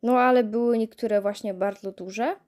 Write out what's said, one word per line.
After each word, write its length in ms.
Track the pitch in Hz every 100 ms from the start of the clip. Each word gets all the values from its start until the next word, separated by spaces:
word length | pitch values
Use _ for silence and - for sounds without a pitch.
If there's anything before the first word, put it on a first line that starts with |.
No 160 | 226 247
ale 240 | 247 254
były 340 | 226 220 240 233
niektóre 440 | 226 - 226 208
właśnie 320 | 202 202 214
bardzo 380 | 185 196 196 196
duże. 440 | 185 180 202 247 392